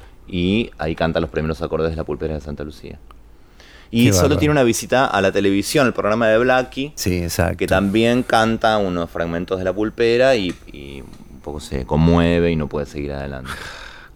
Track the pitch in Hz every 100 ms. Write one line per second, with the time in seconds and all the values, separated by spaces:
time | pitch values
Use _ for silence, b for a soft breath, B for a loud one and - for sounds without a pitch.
0 | b b - 92 90 107 117 - 78 80
1 | 82 82 80 78 78 80 80 78 82 80
2 | 76 73 78 78 73 73 78 - - -
3 | - - - - B B B B B 117
4 | 120 95 139 147 151 147 120 110 104 123
5 | 135 101 95 98 98 98 - 151 123 98
6 | 101 110 113 110 123 127 123 131 143 -
7 | 98 90 85 - 87 87 92 95 98 110
8 | 117 120 120 117 113 110 113 107 95 87
9 | 85 87 85 85 90 92 92 95 107 -
10 | 117 120 135 120 90 - - 73 69 69
11 | - - - - 73 73 - 69 62 76
12 | 82 85 85 85 85 80 71 76 71 73
13 | 71 69 69 67 67 B B B B B
14 | B